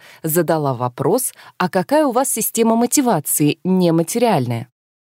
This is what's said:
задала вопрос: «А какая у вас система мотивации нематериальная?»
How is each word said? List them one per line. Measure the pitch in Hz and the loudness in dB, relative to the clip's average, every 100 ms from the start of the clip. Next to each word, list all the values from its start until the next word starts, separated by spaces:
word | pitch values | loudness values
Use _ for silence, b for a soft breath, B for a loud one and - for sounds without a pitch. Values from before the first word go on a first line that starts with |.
| B B | B B
задала | 160 160 160 160 143 120 | -4 -2 0 0 0 -2
вопрос: | 123 - 135 247 - B B B | -4 -2 -2 0 -4 B B B
«А | 180 | -4
какая | 190 - 294 294 | -2 0 0 2
у | |
вас | 233 269 | 0 -2
система | - - - 226 226 | -4 -4 0 2 2
мотивации | 247 - 247 175 - - 147 - | 2 0 2 0 -2 0 0 0
нематериальная?» | 185 185 175 165 160 240 240 170 120 117 123 _ _ _ _ | 0 2 2 2 0 0 2 2 0 -6 -8 _ _ _ _